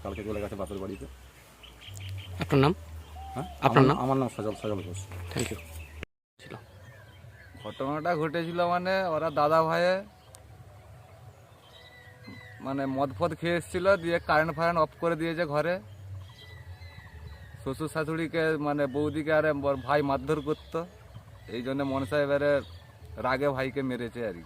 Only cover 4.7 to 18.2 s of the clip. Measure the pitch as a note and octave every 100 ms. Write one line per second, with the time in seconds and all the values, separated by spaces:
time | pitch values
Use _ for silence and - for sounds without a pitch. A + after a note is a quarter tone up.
4.7 | G2+ G2 F#2 - - - - A2 G#2+ -
5.7 | - - - - _ _ _ - - -
6.7 | - - - - - - - - - G#2+
7.7 | - C3+ D3+ D#3+ E3+ D#3 E3 E3 F3 F3
8.7 | F3 F3+ F#3+ F#3 D#3 D#3+ D3+ D3+ D#3+ D#3+
9.7 | E3 F3 F#3 G#3 - - - - - -
10.7 | - - - - - - - - - -
11.7 | B5 B5+ B5+ - - - - - - B2
12.7 | C#3 C3+ C3+ C#3 C3 E3+ D#3 E3 E3+ -
13.7 | F#3 F#3 G3 E3 E3+ E3 D#3 D#3+ D3+ E3+
14.7 | E3+ D#3 - E3+ E3 E3 D#3+ E3 D3 D#3
15.7 | F#3 - - - - - - - - -
16.7 | - - - - - - - - - C3+
17.7 | B2+ D3+ E3 D3+ D#3+